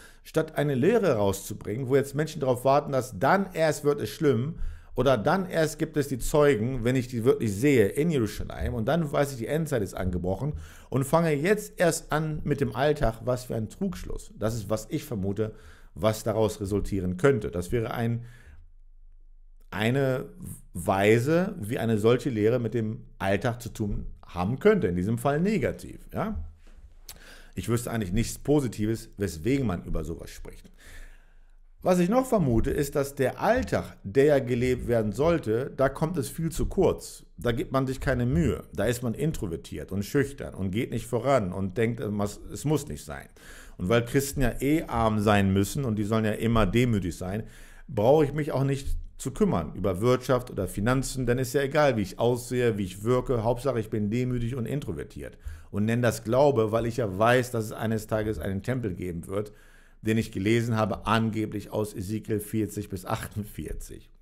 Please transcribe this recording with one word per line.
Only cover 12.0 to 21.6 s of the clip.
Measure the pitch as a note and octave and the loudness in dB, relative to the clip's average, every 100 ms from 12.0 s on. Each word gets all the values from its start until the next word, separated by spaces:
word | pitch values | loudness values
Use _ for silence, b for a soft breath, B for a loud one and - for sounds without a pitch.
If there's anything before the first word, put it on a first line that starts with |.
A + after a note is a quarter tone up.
| - | -2
an | D3 D#3+ D3+ | -2 -2 -4
mit | - C#3 | -2 0
dem | B2+ A#2 | 0 0
Alltag, | D3 D3 A#2 A2+ | 0 2 0 -2
was | A2+ B2 | -2 -2
für | - A#2+ | -2 -4
ein | A2 | -6
Trugschluss. | - G3 - - - - - | -4 -6 -6 -8 -10 -10 -4
Das | A2 | -2
ist, | A#2 G2 | -2 -2
was | A2 - | -4 -2
ich | D3 | -6
vermute, | - G#2+ F#2+ G2+ G#2+ B B B B | -4 -4 -2 -2 -4 B B B B
was | - G#2 A2 | -2 0 0
daraus | A#2 G#2 G#2+ - | 0 2 0 0
resultieren | G2 G2+ - G2 F2+ F2+ | -2 -2 0 -2 -2 2
könnte. | C#3+ C3+ - | 4 4 0
Das | F2 F2+ | -4 -2
wäre | A#2+ A2 | -2 -2
ein, | - A#2 A#2 B B B B - - - - - - - - - - - | -2 -2 -2 B B B B -20 -20 -20 -20 -20 -20 -20 -20 -20 -20 -8
eine | F2+ A2 C#3 C3+ B2+ - - - - - | 0 2 2 2 0 -4 -12 -14 -14 -12
Weise, | F2+ E2+ G2 G#2 A#2 B2+ E3 F#3+ | -4 0 4 6 6 6 2 2
wie | - | -4